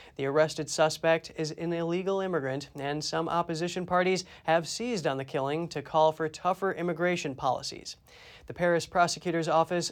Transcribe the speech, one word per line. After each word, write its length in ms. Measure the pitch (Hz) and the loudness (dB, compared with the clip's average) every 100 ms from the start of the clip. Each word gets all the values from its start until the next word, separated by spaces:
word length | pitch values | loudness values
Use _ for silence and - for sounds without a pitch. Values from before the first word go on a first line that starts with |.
| - | -16
The 120 | - 135 | -6 0
arrested 440 | 151 156 156 151 | 4 4 0 -2
suspect 640 | - 156 156 165 165 - - | 2 2 4 2 2 0 -6
is 140 | 156 | -6
an 220 | 151 170 | -4 -4
illegal 480 | 170 165 175 185 196 | -2 -2 -2 0 -2
immigrant, 480 | 190 165 135 139 - 147 | 0 -2 -2 -4 -6 -8
and 240 | 139 151 | -4 -4
some 260 | 147 160 165 | -2 -2 0
opposition 560 | 170 170 160 175 185 | 0 -2 -2 -4 -4
parties 400 | 175 180 180 185 - - | 0 2 2 0 -4 -6
have 240 | - 165 160 | 0 2 0
seized 400 | - 240 214 151 | -4 -4 -2 -2
on 80 | 135 | -2
the 80 | |
killing 420 | 135 147 135 156 170 | -4 -2 -2 -2 -4
to 120 | 151 | -8
call 300 | 135 160 156 | -2 4 4
for 160 | 156 160 | 4 -4
tougher 420 | - 180 185 196 | -2 -2 0 -2
immigration 640 | 160 175 160 180 175 156 | -2 -2 0 0 0 -4
policies. 640 | 123 139 - - - - - - - - - - | -2 -2 -2 -4 -12 -14 -16 -20 -20 -20 -18 -12
The 80 | |
Paris 320 | - 175 170 160 | -2 2 2 2
prosecutor's 600 | 185 175 - 180 165 160 | 4 4 2 -2 0 2
office 420 | 160 160 175 165 | 4 4 0 -2